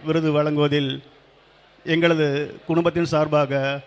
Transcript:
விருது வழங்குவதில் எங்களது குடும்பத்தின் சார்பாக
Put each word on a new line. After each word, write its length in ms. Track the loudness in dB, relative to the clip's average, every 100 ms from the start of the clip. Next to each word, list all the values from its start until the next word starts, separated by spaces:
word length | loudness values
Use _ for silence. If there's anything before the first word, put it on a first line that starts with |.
| -2
விருது 260 | 0 2 2
வழங்குவதில் 560 | 0 0 2 0 -2 -6 -14 -20 _ _ _ _ _ _ -2
எங்களது 420 | 2 4 4 0 -2 -6 -10 -4
குடும்பத்தின் 420 | 0 0 0 0
சார்பாக 500 | 0 2 0 0 -2 -2 -6